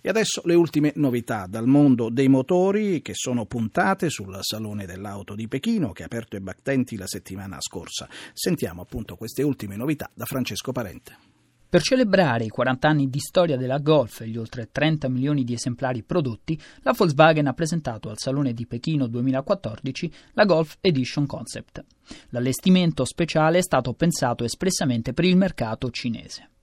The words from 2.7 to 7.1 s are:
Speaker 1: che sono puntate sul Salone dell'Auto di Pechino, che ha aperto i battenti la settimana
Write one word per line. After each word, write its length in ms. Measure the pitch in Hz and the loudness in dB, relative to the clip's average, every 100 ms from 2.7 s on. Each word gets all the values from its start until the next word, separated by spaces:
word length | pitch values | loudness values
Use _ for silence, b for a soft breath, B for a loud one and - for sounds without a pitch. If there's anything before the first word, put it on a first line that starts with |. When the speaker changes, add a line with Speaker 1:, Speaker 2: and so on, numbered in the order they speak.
| 202 208 170 | 2 0 -2
Speaker 1:
che 120 | - | -4
sono 320 | 95 - 123 110 | -8 -4 -4 -4
puntate 600 | 120 110 - 190 190 170 | -4 -4 0 0 2 -2
sul 300 | - 101 95 | -4 -10 -10
Salone 440 | 95 110 110 104 95 | -8 -6 -8 -8 -10
dell'Auto 480 | 92 101 101 98 | -10 -10 -12 -12
di 140 | 101 110 | -10 -6
Pechino, 420 | 135 226 226 131 | -4 -2 0 -2
che 140 | 92 | -6
ha 20 | 82 | -10
aperto 300 | 117 113 101 | -8 -8 -10
i 40 | |
battenti 560 | 95 92 - 139 123 110 | -10 -8 -2 0 0 -4
la 120 | |
settimana 480 | 92 | -8